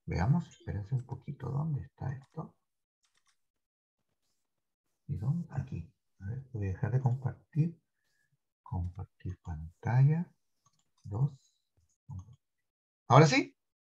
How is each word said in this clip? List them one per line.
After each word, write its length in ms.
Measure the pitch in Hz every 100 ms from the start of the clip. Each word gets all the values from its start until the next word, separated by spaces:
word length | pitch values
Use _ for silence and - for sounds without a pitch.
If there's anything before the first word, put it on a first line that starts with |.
| -
Veamos, 420 | 82 98 170 -
espérense 460 | - - 101 101
un 120 | 131 -
poquito, 420 | - - 143 135
¿dónde 340 | 139 160 143
está 280 | - _ 139
esto? 440 | 139 - - 165 _ _ _ _ _ _ _ _ _ _ _ _ _ _ _ _ _ _ _ _ _ _ _ _ _ -
¿Y 100 | 90
dónde? 300 | 110 170 -
Aquí. 400 | - - 87 85 _ _ _
A 60 | 95
ver, 160 | 127 135
voy 140 | 110 98
a 60 |
dejar 180 | 92 -
de 80 | 131
compartir. 760 | 120 127 - - _ 151 170 - _ _ _ _ _ _ _ _
Compartir 760 | - 92 87 87 95 _ 95 90
pantalla. 840 | - 78 80 - 107 123 139 160 175 _ _ _ _ _ _ _
Dos. 280 | - 101 143 - _ _ _ _ _ _ - 92 - - _ _ _ _ _ _ -
¿Ahora 180 | 127 156
sí? 300 | 269 - - _ _